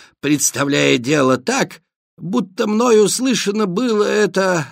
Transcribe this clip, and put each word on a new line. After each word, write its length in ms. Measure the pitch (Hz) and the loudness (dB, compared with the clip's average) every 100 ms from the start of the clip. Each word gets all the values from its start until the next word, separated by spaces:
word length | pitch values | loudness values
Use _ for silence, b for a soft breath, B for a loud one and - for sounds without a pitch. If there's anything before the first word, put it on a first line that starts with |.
| B B | B B
представляя 760 | 143 147 - 131 143 143 143 135 | -2 0 -2 -2 -2 0 2 0
дело 400 | 120 151 131 127 | 0 0 2 0
так, 440 | 131 262 190 - _ _ _ - | 0 -2 -4 -6 _ _ _ -14
будто 480 | 160 247 180 - 220 | -6 -4 -4 -4 -2
мною 360 | 214 247 214 | 0 4 4
услышано 640 | 196 - 262 214 202 208 208 | 4 2 -2 -2 -2 -2 -2
было 400 | 180 247 208 202 | -2 0 0 0
это 640 | 208 202 190 190 175 143 | 0 0 0 0 0 -4